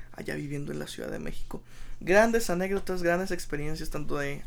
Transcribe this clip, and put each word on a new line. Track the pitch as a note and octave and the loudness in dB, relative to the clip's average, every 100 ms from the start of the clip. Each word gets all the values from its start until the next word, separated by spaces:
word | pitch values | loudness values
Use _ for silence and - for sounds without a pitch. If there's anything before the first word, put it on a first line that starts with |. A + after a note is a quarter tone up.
| - | -10
allá | - - D3 | -10 -8 -6
viviendo | D3 C#3+ D3 | -4 -6 -4
en | D3+ | -6
la | D3 | -8
Ciudad | - - | -8 -6
de | - | -6
México. | D3 - - - - - - - | -4 -2 -2 -6 -10 -10 -8 -4
Grandes | D#3+ G3 A3+ A3+ - | 4 8 8 6 2
anécdotas, | F3 F#3+ G3 - F#3 | 2 2 0 0 2
grandes | E3+ F3 F#3+ | 2 2 2
experiencias, | F3+ - D3 D3 D#3 D#3 | -2 -2 -2 0 0 0
tanto | D3 D3 C#3+ | -2 0 0
de | C#3 C#3+ | 0 -2